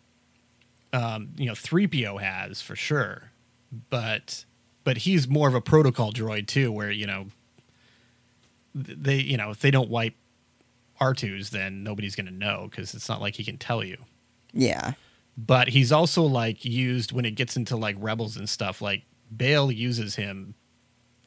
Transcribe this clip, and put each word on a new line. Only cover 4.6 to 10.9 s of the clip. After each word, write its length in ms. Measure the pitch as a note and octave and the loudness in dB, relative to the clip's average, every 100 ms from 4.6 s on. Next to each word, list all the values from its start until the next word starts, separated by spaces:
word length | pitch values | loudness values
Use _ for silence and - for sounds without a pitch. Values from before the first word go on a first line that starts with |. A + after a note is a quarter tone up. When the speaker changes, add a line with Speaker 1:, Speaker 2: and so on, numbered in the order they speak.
| _ _ - | _ _ -2
Speaker 1:
but 140 | - | 0
he's 280 | F#3 F3+ B2+ | 4 4 4
more 220 | D3 C#3+ | 4 6
of 40 | |
a 60 | B2+ | 4
protocol 540 | - D#3 C#3+ A#2+ G#2+ | 6 8 8 4 -2
droid, 340 | A2+ A2 G#2 G2+ | -2 -4 -4 0
too, 240 | C3+ B2+ | 2 2
where, 180 | G#2+ G#2 | 0 -2
you 160 | G#2 G#2 | -2 -2
know, 220 | F#2+ G2 - _ _ _ _ _ _ _ _ _ _ _ _ _ | -2 -6 -16 _ _ _ _ _ _ _ _ _ _ _ _ _
th-, 240 | C#3 - D3+ | -10 -10 -6
they, 160 | C#3 C3+ | 0 0
you 180 | C3+ B2+ | 0 -2
know, 140 | G#2 | -4
if 100 | G#2 | 4
they 120 | C#3 | 6
don't 180 | C3+ A2+ | 6 2
wipe 240 | A2+ A2+ - _ _ _ _ _ _ _ | 0 -2 -6 _ _ _ _ _ _ _